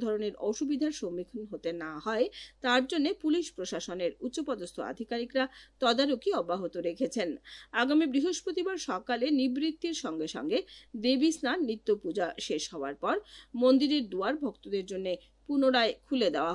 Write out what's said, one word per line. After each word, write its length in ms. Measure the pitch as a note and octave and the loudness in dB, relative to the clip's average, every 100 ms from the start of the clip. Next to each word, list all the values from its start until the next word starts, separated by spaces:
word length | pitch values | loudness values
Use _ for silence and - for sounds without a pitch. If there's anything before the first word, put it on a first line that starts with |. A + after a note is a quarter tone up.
ধরনের 300 | A3+ G#3+ G#3 - F#3 | -2 0 -2 -2 -4
অসুবিধার 440 | A#3 C#4 C#4 D4+ D4 | -2 -2 0 0 -2
সম্মুখীন 440 | F#3 F3 F3 A3+ G#3 | -6 -6 -8 -10 -10
হতে 180 | E3 E3 E3+ | -8 -6 -6
না 80 | D#3 D3+ A3 | -8 -8 -4
হয়, 200 | A3 F4 - - _ B3+ | 0 0 -2 -20 _ 2
তার 160 | B3 C4 | 2 2
জন্য 160 | E4+ D4 G4+ | 0 0 0
পুলিশ 220 | D#4 E4+ D#4 - | 0 0 -2 -6
প্রশাসনের 560 | F#3 F3 F#3 F3+ F3 - B3 | -6 -6 -6 -2 -2 -2 -8
উচ্চপদস্থ 520 | D#4 D4 A3 F3 - - | -6 -4 -4 -6 -8 -8
আধিকারিকরা 540 | C#4 A3 A#3 A#3+ C4 C4 - - - | -6 -6 -6 -2 -2 -2 -4 -20 -2
তদারকি 460 | A#3+ A#3 C#4+ C4+ G4 D#4 | 2 4 2 2 0 0
অব্যাহত 320 | E3+ F#3 F3 F3 E3+ | 0 -2 -2 -4 -4
রেখেছেন। 420 | E3+ C4 A#3 F3 C3 - - - A3+ | -2 -2 -2 -4 -6 -12 -20 -6 0
আগামী 240 | C4 D4+ D#4+ | 4 4 4
বৃহস্পতিবার 640 | C4+ E4+ E4 F#4+ F4+ F4+ F#4 - | 2 0 -2 -4 -4 -4 -4 -4
সকালে 360 | F#3 - A#3+ C4+ C#4+ | -6 -2 0 2 4
নিবৃত্তির 560 | C4 B3+ D#4+ D#4 E4+ D#4 | 2 2 -2 -2 -4 -4
সঙ্গে 240 | G3+ D#4+ D#4+ - | -6 -4 -4 -4
সঙ্গে 240 | C#4+ C4+ - - - A3+ | -2 -2 -2 -16 -14 -4
দেবী 260 | A#3+ C4 D#4+ D#4 | 2 4 4 2
স্নান, 240 | B3 F4+ B3+ | -2 0 -2
নিত্য 200 | A3 - G#3 | -2 0 -2
পূজা 260 | - G3 E3+ - - | 0 -2 -2 -4 -4
শেষ 160 | D#3 - | -4 -4
হওয়ার 220 | E3 C3+ C#3+ | -8 -8 -4
পর 120 | F#3 F#4+ - - - A#3 | -2 -2 -4 -20 -12 2
মন্দিরের 420 | B3+ C4 C#4 D4 G#3+ | 6 6 6 2 0
দুয়ার 240 | F#3 G3+ D4+ | -2 -2 0
ভক্তদের 420 | C4+ - G3 G3 F#3+ | -4 -6 -6 -4 -4
জন্য 160 | F#3+ F#3+ F3 - _ - | -4 -4 -4 -8 _ -2
পুনরায় 460 | C#4+ C4 B3+ A3+ - - | 4 6 6 4 0 -2
খুলে 220 | C4 F#3+ D3 | 2 2 2
দেওয়া 180 | D#3+ | 0